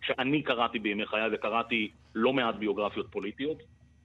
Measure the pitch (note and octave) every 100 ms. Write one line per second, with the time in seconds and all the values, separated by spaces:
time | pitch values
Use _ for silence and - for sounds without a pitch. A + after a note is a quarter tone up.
0 | - C3+ C3 D3+ C#3 A#2 A#2 A#2+ G#2 G#2
1 | G#2 G#2+ A2 G#2+ A2 A2+ A#2 A#2 G#2 -
2 | - A2+ A#2+ C3+ A#2 G2+ G#2+ G2 G2+ G#2+
3 | G2 G#2 G2+ - C#3+ D#3+ - - - -